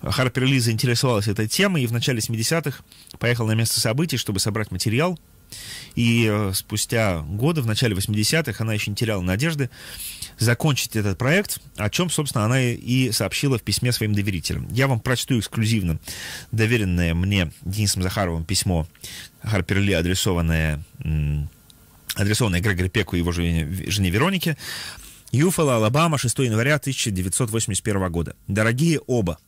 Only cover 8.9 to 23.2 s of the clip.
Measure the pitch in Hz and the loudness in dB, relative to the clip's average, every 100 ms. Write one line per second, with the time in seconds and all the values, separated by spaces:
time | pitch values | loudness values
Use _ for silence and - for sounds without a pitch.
8.9 | 104 110 104 90 95 160 151 131 - - | -2 -2 0 0 0 0 -2 -4 -6 -18
9.9 | - - - - - 113 120 156 135 - | -14 -14 -12 -14 -2 0 2 2 0 0
10.9 | 110 104 92 127 180 202 - - - 104 | -2 -2 0 2 2 0 -8 -10 -4 -2
11.9 | - 175 - 147 117 107 131 123 117 - | 0 0 0 -2 0 2 2 0 -2 0
12.9 | 127 127 101 98 - 143 123 - 101 123 | 2 2 0 -2 0 0 0 0 -2 0
13.9 | 120 110 104 101 92 - 110 - 113 139 | 0 0 0 0 -2 -4 -6 -4 0 2
14.9 | 120 131 123 - 123 - - 110 113 90 | 2 0 -2 0 0 0 0 2 2 2
15.9 | 78 - - - - - 110 110 120 98 | -2 -4 -12 -12 -14 -6 0 2 2 2
16.9 | 87 87 82 98 101 85 - 82 101 104 | 2 2 2 2 2 0 -4 -8 -2 -2
17.9 | - 92 104 95 82 82 95 - 87 78 | 0 -2 0 0 -2 -2 -2 2 0 -2
18.9 | - - - - _ - 107 - 98 101 | -10 -18 -16 -18 _ -2 -2 0 0 2
19.9 | 90 85 95 110 85 82 80 80 76 80 | 2 2 0 0 2 2 2 0 -2 -8
20.9 | - 78 78 73 73 71 - - - - | -10 -2 0 0 -2 -4 -10 -20 -20 -20
21.9 | - - - 101 107 113 87 107 90 90 | -20 -10 -2 0 2 2 2 0 0 0
22.9 | - 95 90 | 0 0 0